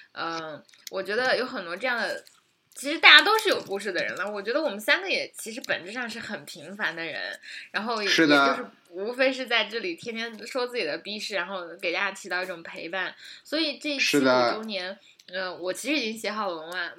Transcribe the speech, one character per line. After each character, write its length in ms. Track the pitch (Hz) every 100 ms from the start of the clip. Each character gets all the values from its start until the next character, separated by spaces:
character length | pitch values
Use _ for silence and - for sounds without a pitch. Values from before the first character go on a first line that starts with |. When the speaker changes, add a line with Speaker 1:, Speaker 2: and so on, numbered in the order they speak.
| -
Speaker 1:
呃， 500 | - 165 165 160 143 - - -
我 100 | 185
觉 140 | 180 214
得 200 | 254 202
有 80 |
很 200 | 254 254
多 120 | 170 180
这 120 | 254
样 100 | 240
的， 260 | 190 113 - _ _ _ _
其 180 | - 262
实 80 | 320
大 180 | 381 302
家 60 |
都 120 | 320 427
是 120 | 392
有 120 | 220 -
故 100 | 196
事 140 | 208
的 100 | 175
人 100 | 107
了。 160 | 117 196
我 100 | 208
觉 120 | 196
得 100 | 269
我 80 | 311
们 80 | 202
三 240 | 214 320
个 80 | 381
也 180 | 226 135 -
其 140 | -
实 100 | 226
本 220 | - 143
质 60 | 175
上 180 | 233 233
是 120 | 220
很 240 | - 196
平 320 | 147 170 156 202
凡 180 | 175
的 100 | 165
人， 320 | 165 110 92 - - - -
然 100 | -
后 180 | 220 220
也， 80 | 202
Speaker 2:
是 160 | 170
的。 120 | 160 143
Speaker 1:
也 140 | 139
就 60 | 127
是 80 | 117 - _
无 220 | 175 208
非 200 | 247 269
是 140 | 254 240
在 180 | 233
这 160 | 208 226
里 160 | 196 165
天 180 | 233
天 320 | 226 233 220 208
说 180 | 269
自 120 | 247 240
己 80 |
的 120 | 165 160
逼 200 | 196 208
事， 160 | -
然 140 | 196 180
后 180 | 196 170 170
给 100 | 180
大 60 | 175
家 140 | 196
起 160 | 202 196
到 120 | 180
一 60 | 185
种 160 | 170
陪 260 | 165 185 170
伴。 240 | 190 175 - - -
所 160 | - 302
以 200 | 311 247
这 120 | 302
一 40 | 277
期 40 |
Speaker 2:
是 200 | - 143
的。 320 | 131 127 -
Speaker 1:
五 20 |
周 80 | 107
年， 340 | 220 196 180 202 - - -
呃， 200 | 185 185
我 200 | 156 175
其 180 | 180 233
实 60 | 294
已 160 | 220
经 40 | 220
写 140 | 202
好 180 | 214 202
了 80 | 165
文 140 | 160
案， 220 | 180 170